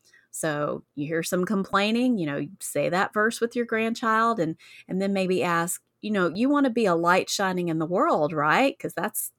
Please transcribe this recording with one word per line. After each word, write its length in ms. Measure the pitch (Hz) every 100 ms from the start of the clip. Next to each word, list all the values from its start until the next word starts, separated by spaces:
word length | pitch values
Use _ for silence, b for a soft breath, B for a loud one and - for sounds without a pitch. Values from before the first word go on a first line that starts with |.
| b b b
So 540 | - 160 147 147 - -
you 120 | - 160
hear 160 | 165
some 240 | - 180 180
complaining, 720 | 196 185 196 208 233 254 220
you 80 | 151
know, 200 | 143 147 190
say 300 | - 143 147
that 240 | 175 -
verse 260 | 214 214 -
with 160 | 233 240
your 80 |
grandchild 760 | 233 220 226 233 226 220 233 226
and, 180 | 160 160 B B B
and 140 | 185
then 140 | 196
maybe 280 | 196 185 180
ask, 380 | 175 170 170 - _ _
you 80 | 214
know, 220 | 208 175
"You 140 | 185 262
want 160 | 285
to 60 | 269
be 160 | 233 208
a 80 |
light 340 | 170 170 185 -
shining 400 | - 190 180 175
in 100 | 160
the 60 |
world, 480 | 160 185 320 220 196
right?" 460 | 151 151 180 269 -
'Cause 160 | 165
that's 380 | - 208 - -